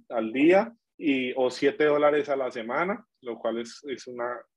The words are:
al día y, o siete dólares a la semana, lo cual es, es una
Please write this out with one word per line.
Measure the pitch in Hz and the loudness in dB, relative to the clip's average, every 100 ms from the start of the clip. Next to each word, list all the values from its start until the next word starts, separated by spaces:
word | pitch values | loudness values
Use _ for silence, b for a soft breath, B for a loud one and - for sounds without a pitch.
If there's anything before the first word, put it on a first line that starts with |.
| _ | _
al | 123 113 | -4 -2
día | 120 151 190 226 - _ _ | 2 6 6 2 -8 _ _
y, | - 135 127 127 | -2 0 -2 0
o | 127 | 0
siete | - 143 139 151 | 2 0 2 2
dólares | 147 147 147 139 | 4 4 2 0
a | 135 | -2
la | 127 | -2
semana, | 120 113 135 175 208 - _ | -6 -6 -4 -2 -4 -10 _
lo | 123 113 | -12 -6
cual | 117 113 | -4 -4
es, | 117 - 147 | -6 -12 -10
es | 123 - | -10 -10
una | 123 120 120 - | -8 -6 -8 -14